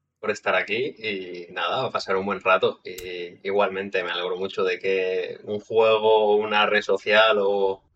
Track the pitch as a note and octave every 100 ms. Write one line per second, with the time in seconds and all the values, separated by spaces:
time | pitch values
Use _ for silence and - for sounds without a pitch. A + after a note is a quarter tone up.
0 | _ _ - - - F#3 F#3+ G#2+ C3 -
1 | G#3+ G3 F#3 F2 F2 F#2 F2 B2+ A2+ -
2 | - F#2+ G2 F#2+ F#2+ - A#2 - - F2+
3 | F#2 F2+ F2 F2+ G2 G2+ G2 F#2+ G2 G2
4 | F2 F2 F2+ F#2 F#2+ - F#2+ F2+ G2 F#2+
5 | F#2 F#2 F2 - - G#2 - A2+ A2 A2
6 | A2 A2 G#2+ G#2 G#2+ G#2+ G#2 G#2 G2+ F#2+
7 | - G#2+ A2 G#2+ G2 G2+ G2 F#2+ _